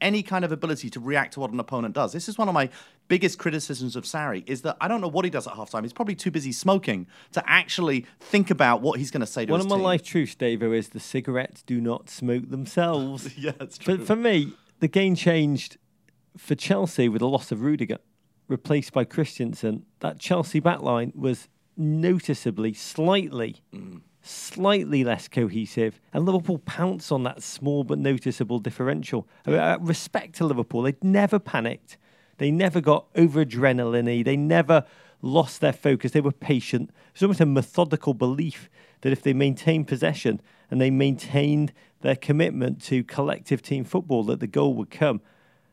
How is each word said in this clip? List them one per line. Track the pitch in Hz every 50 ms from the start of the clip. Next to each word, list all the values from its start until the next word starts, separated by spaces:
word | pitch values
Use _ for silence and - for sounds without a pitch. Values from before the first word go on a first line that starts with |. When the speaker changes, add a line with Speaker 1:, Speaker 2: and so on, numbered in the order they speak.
| -
Speaker 1:
any | 190 208 214 190
kind | - 190 185 175
of | 165 156
ability | 147 - 165 156 - - 117
to | - -
react | 117 131 147 143 131 - -
to | 143
what | 139 113
an | 110 123
opponent | 117 - 135 123 117 110 -
does. | 143 131 98 -
This | 170 - -
is | 202
one | - 220 196
of | 175
my | 156 135 127 - - - - _ _ _ -
biggest | 220 202 190 175 180 -
criticisms | - 170 151 156 - - 143 120 127 123 117
of | 127 -
Sarri, | - - 156 151 139 107 92 -
is | - 135 123
that | 127 156 - -
I | -
don't | 185 233 226
know | 185 170
what | 143 180 185
he | 180
does | 147 135 -
at | 113 90
halftime. | 107 107 - - 113 110
He's | 120 -
probably | - 240 208 190
too | - - 185
busy | 151 160 139 135 117
smoking | - - 185 196 190 - - 107 92 90 - - - - _ -
to | 170 - -
actually | 151 185 170 - - - 175 156 135 127 117 - - _
think | - - - 202 190 -
about | 190 135 147 123 120 110 120
what | 147 - -
he's | 147 -
gonna | - 143 113
say | - - 127 113
to | 107 151
Speaker 2:
One | 175
Speaker 1:
his | 190
Speaker 2:
of | 196
my | 202
Speaker 1:
team. | 196 190
Speaker 2:
life | 185 180 160 -
truths, | - - 131 131 113 -
Dave, | - 131 120 117 104 117
is | 113 113 113 107 -
the | - 113
cigarettes | - - - 131 127 - 123 127 127 - - - -
do | - 123 120
not | 117 117 117 - - -
smoke | - - 127 123 120 127 127 -
themselves. | 131 135 135 - - 180 170 170 165 147 135 135 135 131 - 139 123
Speaker 1:
<laughs> | 139
Yeah, | 139 151 143 -
that's | 135 120 - -
Speaker 2:
For, | - - 190
Speaker 1:
true. | 185 196
Speaker 2:
for | 196 208
me, | 226 233 233 208 165 147 - - _ _ _ _ -
the | - 156
game | - 196 196 190 180
changed | 170 - 180 165 160 151 147 143 120 - - - _ _ _ _ _ _ _ _ _ _ _ _
for | - - - 147
Chelsea | - - 147 190 196 190 170 - - 127 120
with | 107 113
the | 117 127
loss | 139 131 - - 123
of | 107 120
Rudiger, | 147 151 143 123 95 110 - _ _ _ _ _ _ _ _ _ -
replaced | 135 - - - 151 147 135 - -
by | 135 120
Christensen. | - - - 156 - - - 123 117 - - - 110 107 110 - _ _ -
That | - 147 - -
Chelsea | - - 180 175 160 - - 156
backline | 147 170 175 - 143 135 120 117 117 123 -
was | 143 135 131 123 - - _ _ _ _ _ -
noticeably, | - 156 151 151 160 165 175 180 180 - - 139 - - 123 101 101 110 113 107
slightly, | - - - - - 156 170 196 202 185 - 139 123 113 113 110 - _ _ -
Speaker 1:
Mm. | 98 95 95 90 80 - _ _ _ _
Speaker 2:
slightly | - - - - - - - 185 196 208 202 170 147 147 135 131
less | 120 113 98 - -
cohesive, | - 131 120 104 90 110 110 - - 123 113 113 - _ _ _ -
and | 147 165
Liverpool | 185 190 185 170 - 180 147
pounced | - - - - 170 185 190 175 156 - 151
on | 131 127
that | 123 135 - -
small | - - - 135 143 143 143 135
but | - 147 147
noticeable | 139 139 135 120 - 131 123 - 123 101 120 120
differential. | 101 123 - - 127 131 147 156 156 - - 113 95 _ _ _ -
I | -
mean, | 147 165
uh, | 156 165 175 170
respect | 175 165 170 - - - - 214 - 175 -
to | - 170
Liverpool, | 156 139 120 113 - - 117 123
they'd | 135 139 - -
never | 190 190 202 202 196 - 202
panicked, | - - - 135 113 113 131 - _ - - _ _ _ _ _ _ _ _ -
they | 139 147
never | 151 170 185 180 151 175
got | 143 151 147 - - _ -
over | 165 165 165 139 156 156
adrenaline-y, | 127 110 120 131 135 127 123 123 117 117 120 120 120 120 120 117
they | 131 139
never | 143 147 156 165 170 165 131 165 151 147 - - - - - _ - -
lost | 131 135 165 156 127 - -
their | - 147 131
focus, | - - 143 135 117 - 131 -
they | 156
were | 139 143 135
patient. | - - - 147 123 - - - 120 143 - - _ - _ _
There's | - 190
almost | 202 196 -
a | 170
methodical | 147 139 135 123 - - - 156 147 156 147 - 147 131
belief | 107 131 123 131 143 165 160 - - - - _ _ - _ _ _ -
that | 135 135
if | - -
they | 143 135
maintained | 131 139 143 135 - - 160 160 160 147 -
possession | 139 120 160 165 160 - - 123 107 101 - _ _ _ _ -
and | - 127
they | 131 131
maintained | 131 131 139 139 135 120 - 123 135 143 143 147 147 151 151 143 - _ _ _ _ _
their | - 135 135
commitment | - - - 147 151 156 - - - 123 127 135 - -
to | - 139 127 120
collective | - - - 139 151 143 - - - 143 123 -
team | - 143 135 123
football, | - - - - 156 135 117 107
that | 104 131 131
the | -
goal | 104 - 143 143 143 127
would | 113 104 -
come. | - - 156 147 120 101 _ _ _ _ _ _ _ _ _ _